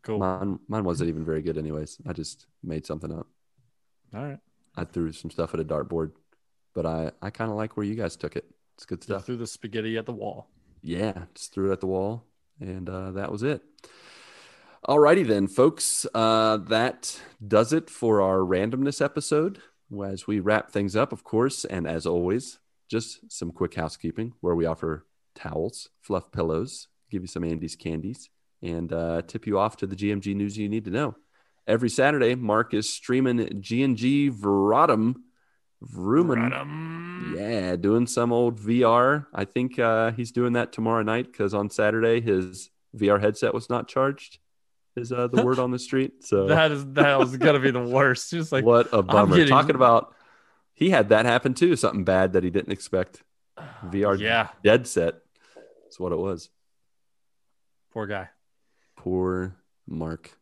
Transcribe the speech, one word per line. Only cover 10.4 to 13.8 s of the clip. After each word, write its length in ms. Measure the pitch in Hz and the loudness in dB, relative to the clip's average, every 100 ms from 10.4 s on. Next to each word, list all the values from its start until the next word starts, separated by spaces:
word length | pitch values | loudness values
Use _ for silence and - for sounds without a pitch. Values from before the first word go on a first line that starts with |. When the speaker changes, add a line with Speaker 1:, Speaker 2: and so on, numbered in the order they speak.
| - _ _ _ | -20 _ _ _
Speaker 2:
Yeah, 440 | 76 87 107 92 87 | -8 -4 -4 -6 -14
just 180 | - - | -18 -12
threw 160 | - 98 | -4 -2
it 40 | |
at 60 | 92 | -2
the 60 | 95 | -2
wall, 360 | 92 98 117 _ _ _ _ | -4 -4 -8 _ _ _ _
and, 300 | 98 92 90 | -12 -10 -10
uh, 220 | 92 95 | -10 -10
that 180 | 92 98 | -8 -8
was 120 | 104 | -4
it. 180 | 127 151 _ _ | -4 -4 _ _